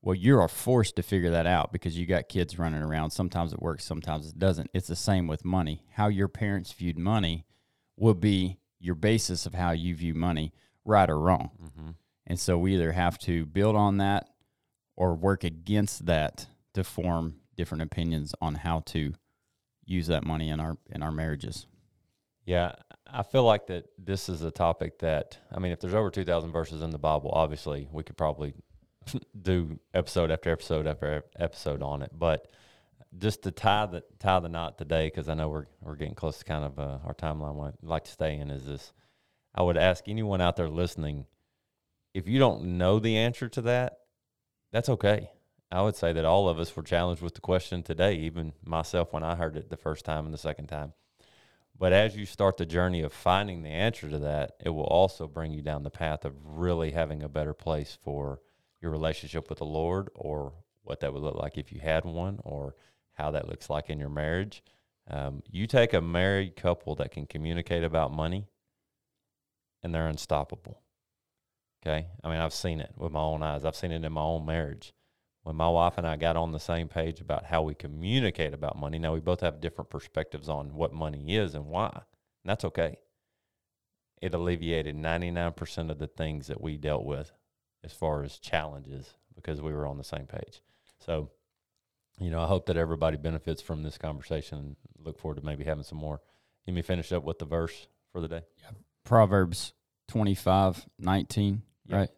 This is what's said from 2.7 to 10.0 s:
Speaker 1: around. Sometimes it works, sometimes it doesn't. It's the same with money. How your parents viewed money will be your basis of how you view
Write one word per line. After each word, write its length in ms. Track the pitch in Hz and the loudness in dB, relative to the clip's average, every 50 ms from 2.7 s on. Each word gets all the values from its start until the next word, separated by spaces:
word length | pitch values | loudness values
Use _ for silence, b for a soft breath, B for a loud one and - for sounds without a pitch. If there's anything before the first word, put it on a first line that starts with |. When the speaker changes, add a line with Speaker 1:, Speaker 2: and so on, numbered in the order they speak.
| 78 76 | -2 -2
Speaker 1:
around. 300 | 76 78 78 78 78 - | -2 -2 -2 0 -2 -2
Sometimes 420 | - - 95 90 - 90 85 82 - | -2 -2 -4 -2 0 -2 -2 -2 -4
it 80 | - | -4
works, 240 | - 80 80 76 - | -4 -4 -4 -4 -6
sometimes 420 | - 82 80 80 85 78 78 73 78 | -6 -6 -6 -4 -4 -4 -6 -6 -8
it 120 | 78 76 | -6 2
doesn't. 300 | 90 95 90 78 80 - - | 4 4 4 2 -2 -4 -4
It's 140 | 92 90 - | -4 -4 -2
the 80 | 90 | -6
same 320 | 87 - - 101 95 87 80 | -4 0 2 2 2 2 0
with 180 | 78 78 - | -2 -2 -2
money. 400 | 90 90 92 87 78 76 73 _ _ | 0 2 2 2 0 -2 -6 _ _
How 160 | - - 107 104 | -2 0 2 2
your 200 | 104 95 98 95 | 4 2 0 0
parents 460 | - - 110 104 98 98 - - - | 0 -2 -2 -2 -2 -2 -4 -8 -10
viewed 240 | - 90 87 82 80 | -6 -4 -4 -2 0
money 480 | 85 95 110 113 98 82 82 80 80 _ _ _ _ _ _ _ _ _ _ | 0 2 2 2 2 2 -2 -2 -6 _ _ _ _ _ _ _ _ _ _
will 200 | - 101 113 107 | 2 6 6 6
be 440 | 87 82 107 101 95 92 90 92 - _ _ _ _ | 6 6 4 4 4 4 0 -2 -6 _ _ _ _
your 160 | 87 87 90 | -4 -4 -4
basis 500 | 80 78 104 110 113 - - 90 82 - | 2 4 4 4 4 2 0 -2 -2 -4
of 80 | - - | -6 -4
how 180 | 90 90 87 | -2 0 0
you 240 | 85 82 82 90 87 | 0 0 0 -2 -4
view 180 | 78 | -2